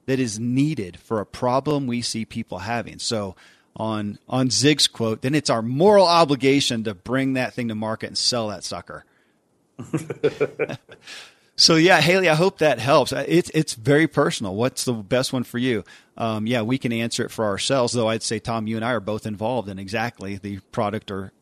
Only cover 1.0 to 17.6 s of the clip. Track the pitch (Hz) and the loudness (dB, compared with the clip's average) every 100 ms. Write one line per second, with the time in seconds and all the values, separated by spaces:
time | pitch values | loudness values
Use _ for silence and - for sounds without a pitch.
1 | - 110 98 - 127 127 139 143 131 120 | -6 -4 -4 -2 0 0 0 -2 -2 -4
2 | 117 113 107 113 113 92 101 117 95 - | -4 -6 -6 -8 -8 -8 -4 -6 -6 -8
3 | - 113 98 - - _ _ - 110 107 | -4 -4 -6 -12 -20 _ _ -8 -4 -4
4 | 104 104 - 127 127 107 139 147 - - | -6 -8 -6 -2 0 4 4 4 2 0
5 | 113 110 131 151 - 117 113 135 196 202 | -2 -2 0 0 0 0 0 4 6 8
6 | 175 170 160 139 135 139 - 117 110 92 | 8 6 4 4 4 4 2 -2 -4 -8
7 | - 127 135 131 120 - 117 107 110 110 | -4 -2 0 -2 -4 -4 -6 -4 -4 -6
8 | 110 - - 120 110 95 - 90 - 78 | -6 -4 -2 -2 -4 -8 -10 -10 -12 -16
9 | _ _ _ _ _ _ _ - 117 160 | _ _ _ _ _ _ _ -18 -8 -6
10 | 160 - 131 - 143 - - - _ - | -6 -2 -2 -2 -4 -4 -8 -8 _ -20
11 | - - - _ _ - - 160 175 175 | -18 -18 -20 _ _ 2 6 6 6 6
12 | 147 190 180 156 190 - 151 120 117 151 | 4 4 4 4 2 2 2 2 4 4
13 | 120 135 139 165 - 156 156 - 110 143 | 4 -2 2 2 2 -2 -2 -2 2 4
14 | 160 - 160 - 101 98 123 - - 113 | 4 2 0 0 -6 -2 -2 -2 -4 -4
15 | 95 127 131 131 117 120 127 110 - - | 0 0 0 -4 -4 -4 -2 -2 -6 -20
16 | _ - 113 110 110 123 107 131 123 117 | _ -6 -4 -4 -2 -2 0 -2 -2 -4
17 | 117 - 117 - 107 98 | -4 -4 -6 -2 -2 -2